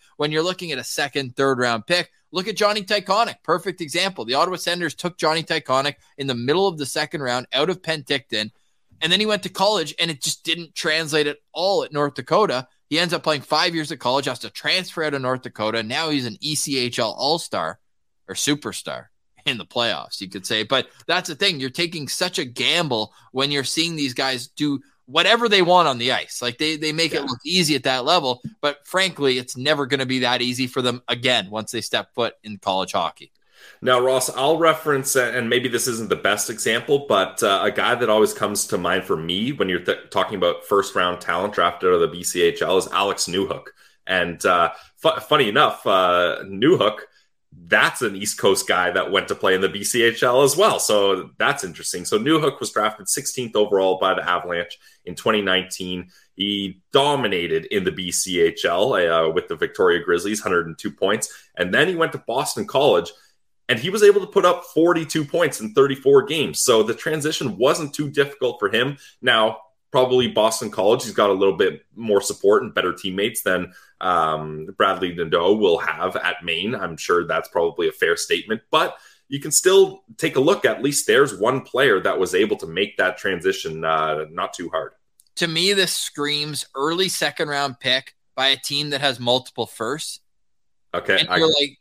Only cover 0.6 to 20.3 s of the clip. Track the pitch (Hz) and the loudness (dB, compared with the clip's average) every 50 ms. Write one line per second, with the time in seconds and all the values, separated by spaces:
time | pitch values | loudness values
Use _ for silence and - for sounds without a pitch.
0.6 | 180 165 139 127 - - - 160 147 139 - 143 135 123 - - 139 135 131 120 | -8 -8 -8 -8 -8 -6 -4 -4 -4 -2 -2 -6 -6 -6 -2 0 2 2 2 2
1.6 | 123 120 117 110 - - 175 175 160 _ _ _ _ _ 147 180 185 220 185 - | 2 0 0 -2 -2 0 0 0 -2 _ _ _ _ _ -8 -6 -6 -4 -2 0
2.6 | 214 202 208 214 185 196 214 208 196 196 190 220 233 175 - _ - - 175 175 | 0 0 0 -2 -2 -2 -2 -2 0 0 0 2 2 0 -4 _ -2 -2 0 0
3.6 | - 196 - - 170 139 143 175 190 196 185 139 110 113 127 143 170 185 185 - | 0 -6 -8 -8 -10 -4 -2 -2 -2 -2 -2 -6 -4 -2 2 2 2 0 0 -4
4.6 | - 170 175 175 170 151 - - - 175 - - 165 156 160 165 156 - 165 160 | -4 -4 -2 -2 -4 -6 -6 -4 -8 -8 -4 0 0 0 0 0 -2 -2 -4 -4
5.6 | - - 131 135 135 143 - _ _ _ _ - 139 135 123 117 120 135 156 185 | 0 0 0 0 0 -2 -4 _ _ _ _ -8 -6 -4 -4 -2 0 0 2 2
6.6 | 196 196 170 151 143 131 - 156 151 - - 156 139 123 123 127 123 - - 135 | 2 0 0 -4 -8 -6 -4 -4 -4 -4 -6 -6 -4 -2 -2 -2 -4 -2 0 0
7.6 | 151 180 175 - - 165 160 151 131 - 143 131 - - 110 107 - - _ _ | 0 0 -2 -4 -4 -6 -6 -6 -2 -2 -2 -2 -2 -4 -4 -4 -4 -6 _ _
8.6 | _ _ _ _ _ _ _ - 160 165 180 202 214 214 208 202 208 180 - - | _ _ _ _ _ _ _ -6 -2 0 0 2 2 0 0 -2 -4 -8 -2 0
9.6 | 190 208 214 185 156 151 - - 170 165 151 - - 160 - - - 160 165 175 | 0 2 2 0 -2 -4 -4 -4 -4 -4 -4 -6 -6 -6 -6 -6 -4 -6 -4 -6
10.6 | 165 - - - - 156 156 165 165 143 151 151 147 147 143 _ _ _ - 151 | -6 -12 -10 -6 -2 -2 -2 -2 -2 0 0 0 0 0 -4 _ _ _ -6 -2
11.6 | 180 196 196 160 135 - 147 147 147 143 135 - 127 - 160 202 214 165 123 127 | 0 0 2 0 -2 -2 -2 -2 -2 -2 -4 -8 -4 0 2 2 2 2 0 -4
12.6 | 127 _ _ _ _ - 147 160 175 170 175 151 - 160 151 135 - - - 165 | -6 _ _ _ _ -4 -2 0 0 0 -2 -2 0 0 -2 -2 -2 -2 0 2
13.6 | 185 180 170 160 151 143 156 127 - 123 131 143 135 143 120 - - 104 - - | 2 0 0 -2 -6 -6 -8 -4 -2 0 0 0 0 -2 -6 -6 -10 -14 -14 -8
14.6 | - 147 170 185 180 185 - 175 156 151 143 139 131 127 127 123 - 123 - - | -4 -2 -2 -2 -4 -6 -6 -4 -4 -4 -4 -2 -2 -2 -4 -4 -6 -12 -6 -4
15.6 | 107 110 110 113 110 110 131 156 165 156 151 135 123 117 101 - - 151 151 - | -2 -2 0 -2 -4 -4 -4 -4 -2 -2 -2 -2 -4 -6 -8 -8 -8 -6 -6 -4
16.6 | - 151 135 131 123 120 - 127 117 107 - - 131 143 165 165 - - 110 92 | -4 -2 -2 -2 -2 -2 -2 -2 -2 -2 -2 -2 0 0 0 -2 -2 -6 -6 -4
17.6 | 82 80 - _ _ _ _ _ _ _ _ _ _ - 92 - - 143 147 147 | -4 -6 -8 _ _ _ _ _ _ _ _ _ _ -12 -8 -4 -2 -2 -2 -2
18.6 | - 107 92 - - 78 67 64 - _ _ _ _ _ _ _ - 147 127 107 | -4 -10 -10 -10 -10 -10 -12 -12 -14 _ _ _ _ _ _ _ -6 -6 -6 -6
19.6 | 87 _ - 123 120 113 90 69 - - - - 98 92 | -10 _ -4 -2 -2 -2 -2 -4 -8 -12 -12 -12 -12 -12